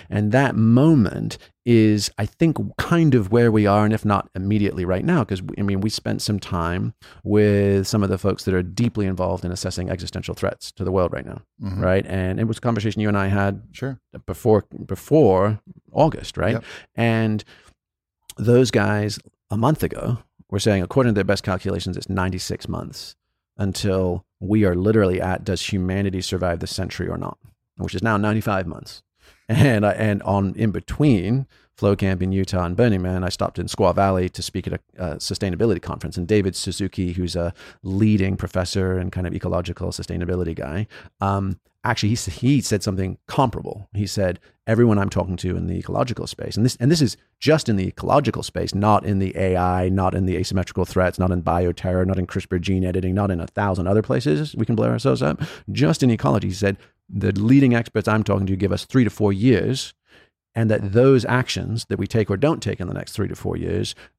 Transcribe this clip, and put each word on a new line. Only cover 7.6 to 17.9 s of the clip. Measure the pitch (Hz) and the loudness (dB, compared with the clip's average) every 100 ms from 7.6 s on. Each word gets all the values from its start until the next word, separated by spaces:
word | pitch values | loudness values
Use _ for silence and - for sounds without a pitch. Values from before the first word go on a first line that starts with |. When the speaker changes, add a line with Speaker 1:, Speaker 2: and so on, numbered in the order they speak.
| 101 98 92 | 4 2 2
Speaker 1:
some | 110 | 0
of | 98 | 0
the | 95 | 0
folks | 101 92 - | -2 -2 0
that | 92 | 0
are | |
deeply | 90 95 117 - 98 | -2 -2 -2 0 -4
involved | 90 92 90 90 | -2 -2 -2 -6
in | |
assessing | - 95 90 90 | -6 -6 -6 -6
existential | 92 90 95 - | -6 -6 -8 -8
threats | 90 95 - - | -4 -4 -6 -16
to | - | -6
the | 92 | -2
world | 95 87 | 0 0
right | - - | -2 -10
now, | - - _ | -16 -18 _
Speaker 2:
Mm-hmm. | 98 92 | -8 -2
Speaker 1:
right? | 92 95 - | 2 2 0
And | 95 92 95 | -4 -2 -2
it | 113 | -2
was | 113 | -2
a | |
conversation | 120 113 107 104 | -2 -2 -2 -2
you | 107 | 0
and | 101 | 0
I | 98 | 0
had | 101 98 101 - | 2 0 -2 -12
Speaker 2:
Sure. | - 131 131 _ - - | -10 -10 -10 _ -18 -12
Speaker 1:
before, | 92 117 107 - - | -2 2 2 2 -14
before | - 95 - 156 120 92 104 107 - - _ | -10 -10 2 4 6 6 2 0 -8 -20 _
August, | - 156 - - - | 0 2 0 -10 -4
right? | 92 | -2
Speaker 2:
Yep. | 113 - - - - | -2 -6 -20 -14 -2
Speaker 1:
And | 117 113 113 107 - - _ _ _ | 0 2 0 -2 -8 -20 _ _ _